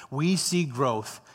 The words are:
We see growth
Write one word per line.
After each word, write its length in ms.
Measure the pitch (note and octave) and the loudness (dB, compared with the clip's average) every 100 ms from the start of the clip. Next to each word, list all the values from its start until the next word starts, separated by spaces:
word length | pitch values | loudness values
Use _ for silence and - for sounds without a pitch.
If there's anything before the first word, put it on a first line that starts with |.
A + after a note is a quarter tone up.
| - | -8
We 260 | C3+ E3 F#3 | 0 2 2
see 280 | - F3 | 2 0
growth 560 | D#3+ A#2+ C3+ A2+ G#2+ - - | 0 0 0 0 -4 -12 -18